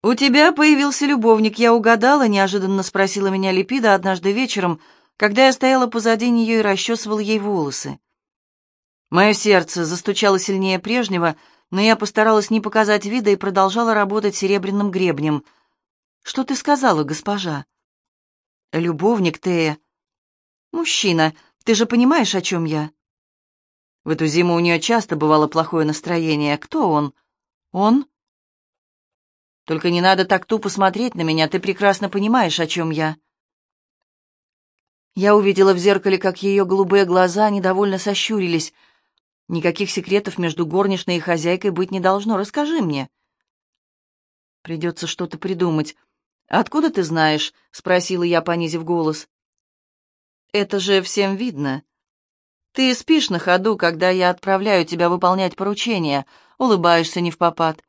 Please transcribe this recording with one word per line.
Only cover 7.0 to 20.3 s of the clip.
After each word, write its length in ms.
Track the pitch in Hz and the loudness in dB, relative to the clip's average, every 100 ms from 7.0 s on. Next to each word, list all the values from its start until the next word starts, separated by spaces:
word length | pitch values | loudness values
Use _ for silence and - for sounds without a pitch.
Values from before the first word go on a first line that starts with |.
| 214 214 | -4 -4
ей 180 | 208 220 | 0 -2
волосы. 600 | 202 196 143 135 139 139 _ _ _ _ _ _ _ _ _ _ _ | 0 -2 -4 -6 -10 -14 _ _ _ _ _ _ _ _ _ _ _
Моё 240 | 170 208 | 2 2
сердце 520 | 208 208 190 170 175 | 2 4 2 2 -6
застучало 540 | 160 175 - 202 208 190 | -4 -4 -4 0 2 2
сильнее 400 | 185 190 190 185 | 0 -2 0 -2
прежнего, 580 | 196 240 214 185 170 156 _ _ _ | -2 -2 -2 0 -2 -4 _ _ _
но 100 | 185 | 0
я 160 | 214 220 | 2 2
постаралась 540 | 208 - 214 220 208 | 0 0 2 2 2
не 100 | 220 | -2
показать 460 | 208 220 208 208 202 | 0 0 2 0 0
вида 240 | 247 208 | -2 0
и 60 | 196 | 0
продолжала 580 | 202 190 190 202 233 | 0 0 0 0 0
работать 420 | 214 196 214 208 190 | 0 0 -2 -2 -4
серебряным 540 | 190 196 190 196 202 | -2 -2 -2 -2 -2
гребнем. 540 | 185 180 143 156 151 _ _ _ _ _ _ _ _ | -2 -2 0 -2 -2 _ _ _ _ _ _ _ _
"Что 220 | - - | -12 -8
ты 100 | 262 | -4
сказала, 480 | 262 - 285 262 165 | -4 0 2 2 2
госпожа?" 640 | 143 156 - 202 185 147 - _ _ _ _ _ _ _ _ _ _ | -2 -6 -6 -6 -6 -8 -10 _ _ _ _ _ _ _ _ _ _
"Любовник, 680 | 160 170 156 196 233 175 160 | -4 -4 0 0 2 0 -2
Тея". 380 | 185 175 160 151 _ _ _ _ _ | -2 0 0 -4 _ _ _ _ _